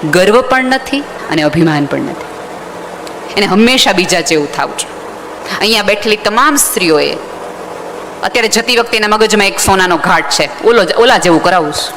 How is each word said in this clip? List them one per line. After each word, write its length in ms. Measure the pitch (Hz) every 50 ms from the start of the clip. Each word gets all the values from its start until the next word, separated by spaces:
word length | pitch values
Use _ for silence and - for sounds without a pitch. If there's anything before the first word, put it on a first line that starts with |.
| - 151
ગર્વ 300 | 147 180 185 196 208 247
પણ 240 | 247 - 262 262 254
નથી 360 | 254 262 262 - - 277 277
અને 420 | 285 - - - - - 147 160
અભિમાન 440 | 151 151 151 165 165 160 151 147 143
પણ 120 | 135 143 139
નથી. 280 | 135 - 135 - - - - - - - - - - - - - - - - - - - - - - - -
એને 100 | 196 208
હંમેશા 460 | 160 180 202 226 240 262 254 - 214
બીજા 280 | 190 180 185 - 185 175
જેવું 320 | 160 - 165 156 147 143
થાવું 260 | - - 139 135 - -
છે. 80 | - - - - - - - - - - - - - - - -
અહીંયા 220 | 190 214 226 214
બેઠેલી 340 | 202 190 208 208 - 220 208
તમામ 400 | 208 - - 214 226 269 311 294
સ્ત્રીઓએ 600 | - - - - 214 185 165 156 147 143 143 - - - - - - - - - - - - - - - - - - - - - -
અત્યારે 260 | - - - 247 226 220
જતી 280 | - 220 233 247 247
વખતે 200 | 226 226 233 -
એના 120 | 220 214 208
મગજમાં 380 | 214 214 220 214 220 208 196
એક 120 | 196 190 -
સોનાનો 380 | - 208 190 190 185 180 175
ઘાટ 340 | 160 - 175 165 165 151 -
છે, 340 | - - 156 139 - - -
ઓલો 200 | 220 240 226 185
જ-, 80 | 160
ઓલા 260 | - - 233 254 240 190
જેવું 240 | 175 180 165 151
કરાવું 300 | - 175 185 180 160 147
છું. 200 | 151 - - - -